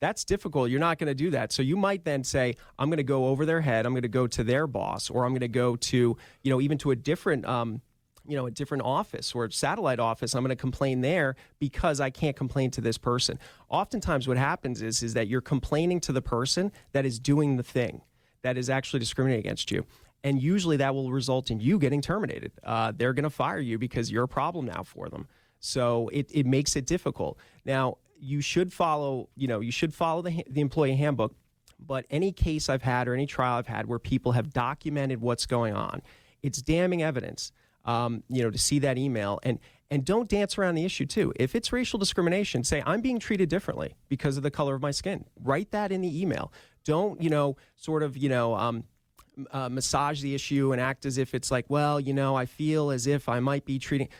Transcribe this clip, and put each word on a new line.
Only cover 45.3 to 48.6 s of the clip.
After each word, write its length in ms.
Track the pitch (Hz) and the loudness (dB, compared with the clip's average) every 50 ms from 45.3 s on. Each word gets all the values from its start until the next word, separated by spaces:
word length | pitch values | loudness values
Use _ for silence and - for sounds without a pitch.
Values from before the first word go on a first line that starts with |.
| _ - - | _ -6 -2
Write 280 | 123 139 147 - - | 0 0 0 0 -2
that 200 | - 208 208 190 | -2 -2 -2 -2
in 120 | 190 185 185 | -2 -2 -2
the 180 | 175 147 156 | -2 -2 -2
email. 320 | 190 180 120 - - - - - - - _ _ - | -2 0 -2 -2 -4 -8 -12 -16 -20 -20 _ _ -2
Don't, 380 | - 147 165 202 214 175 - 165 | 0 2 2 2 0 -2 -2 0
you 80 | 160 | 2
know, 260 | 156 147 143 143 135 - - _ _ | 2 2 2 0 -2 -4 -10 _ _
sort 260 | _ - - 156 156 156 | _ -6 -4 -2 0 -2
of, 160 | 143 131 135 | -2 -2 -2
you 100 | 135 139 | 0 2
know, 260 | 131 123 117 117 113 | 2 2 2 2 2
um, 300 | 101 | 2